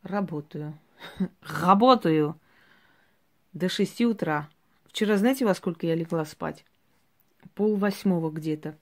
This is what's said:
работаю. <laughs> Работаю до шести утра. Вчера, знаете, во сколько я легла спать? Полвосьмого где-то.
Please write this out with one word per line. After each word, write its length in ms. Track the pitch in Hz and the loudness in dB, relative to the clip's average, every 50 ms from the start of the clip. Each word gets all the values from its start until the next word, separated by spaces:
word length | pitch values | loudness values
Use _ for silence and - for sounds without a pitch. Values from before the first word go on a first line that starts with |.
| _ | _
работаю. 720 | 180 185 208 202 170 170 151 147 _ - 147 151 151 156 151 _ _ _ _ - - - - | -6 -4 -4 -4 -4 -6 -10 -10 _ -12 -12 -10 -10 -12 -16 _ _ _ _ -20 -20 -6 -6
<laughs> 100 | 190 180 _ _ | -6 -6 _ _
Работаю 960 | - - 151 151 160 180 196 202 226 254 254 247 - 170 160 156 151 147 156 - _ _ _ _ _ _ _ _ _ _ _ _ _ _ _ _ _ _ _ _ _ _ _ | -16 -12 -8 -2 4 4 6 6 8 6 6 6 4 2 2 2 2 0 -2 -8 _ _ _ _ _ _ _ _ _ _ _ _ _ _ _ _ _ _ _ _ _ _ _
до 140 | 165 165 185 | -4 -4 -4
шести 380 | - - 202 190 - - 233 | 0 -2 -2 -2 0 0 0
утра. 440 | 233 226 - - 165 156 151 147 - _ _ _ _ _ _ _ | 0 0 0 -2 -2 -2 -2 -4 -6 _ _ _ _ _ _ _
Вчера, 320 | _ _ - 220 202 214 196 | _ _ -2 0 2 2 4
знаете, 280 | 196 240 269 269 269 | 4 2 2 2 2
во 100 | 214 185 | 0 0
сколько 300 | - - 185 165 - - 170 | 0 -2 -6 -6 -4 -2 -2
я 80 | 165 | -2
легла 300 | 165 165 165 175 165 156 | -2 -2 -2 -4 -4 -4
спать? 380 | 151 - _ 160 160 156 - _ _ _ _ _ _ _ _ _ _ _ _ _ _ _ _ _ - _ | -6 -8 _ -8 -8 -8 -10 _ _ _ _ _ _ _ _ _ _ _ _ _ _ _ _ _ -20 _
Полвосьмого 760 | - 202 214 214 202 196 208 196 - - 196 185 170 160 160 | -2 0 0 0 0 0 -2 -2 0 0 0 0 2 0 -4
где-то. 460 | 156 160 151 160 151 151 - 156 151 _ | -6 -6 -6 -6 -6 -6 -6 -14 -14 _